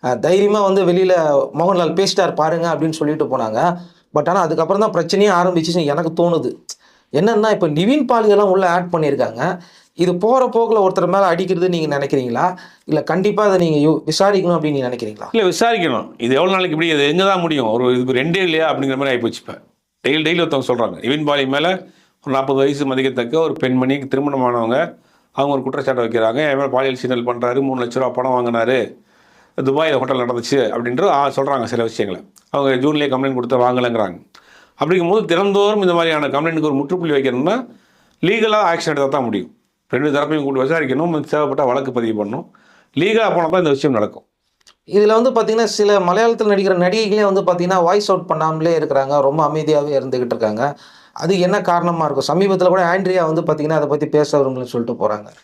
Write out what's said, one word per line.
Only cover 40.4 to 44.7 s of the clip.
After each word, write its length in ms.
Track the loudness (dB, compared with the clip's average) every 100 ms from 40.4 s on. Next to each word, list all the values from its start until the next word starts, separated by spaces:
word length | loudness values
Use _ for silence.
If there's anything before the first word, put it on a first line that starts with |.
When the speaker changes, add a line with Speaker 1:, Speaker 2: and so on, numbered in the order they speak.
Speaker 2:
கூட்டி 160 | -2 -2
விசாரிக்கணும், 680 | 0 0 0 -2 -2 -2 -2
தேவைப்பட்டா 340 | -2 0 0 0
வழக்கு 260 | 0 -2
பதிவு 340 | -4 -2 -2 -4
பண்ணணும். 200 | -6 -10 _ _ _ _ -2
லீகலா 400 | 0 2 2 0
போனா 120 | 0
தான் 100 | 0
இந்த 120 | 2
விஷயம் 260 | 0 0 0
நடக்கும். 280 | -2 -6 _ _ _ _ _